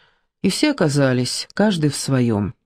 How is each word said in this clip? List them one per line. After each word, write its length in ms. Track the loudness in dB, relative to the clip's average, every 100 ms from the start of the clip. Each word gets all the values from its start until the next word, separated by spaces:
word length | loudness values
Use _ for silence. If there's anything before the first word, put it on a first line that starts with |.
| _ _ _ _
И 80 | -4
все 220 | 0 -2
оказались, 760 | 0 0 2 2 2 -2 -6 -8
каждый 380 | 0 0 2 -2
в 40 | -2
своём. 600 | -2 0 2 0 -2 -6